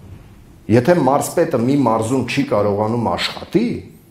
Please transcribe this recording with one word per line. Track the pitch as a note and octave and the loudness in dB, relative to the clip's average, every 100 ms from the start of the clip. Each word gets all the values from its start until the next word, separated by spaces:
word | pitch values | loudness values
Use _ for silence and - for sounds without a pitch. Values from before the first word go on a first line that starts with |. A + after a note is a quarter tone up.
| - - - - - - - A#2 | -20 -20 -20 -20 -20 -14 0 2
Եթե | A#2+ F3 | 4 4
մարզպետը | C3 C#3 - - D#3+ B2 | 4 2 0 0 0 0
մի | A#2+ C#3+ | 0 2
մարզում | A#2+ A2 G#2+ C3 A#2+ | 2 0 0 -2 -2
չի | C#3 C3+ | -2 0
կարողանում | G#2 G#2 G2+ G#2+ A#2+ G#2 | 0 0 0 -2 -2 -2
աշխատի, | F2 - - - F3+ A#3 B2 - - - | -4 -6 -10 -4 -2 -2 -6 -12 -20 -12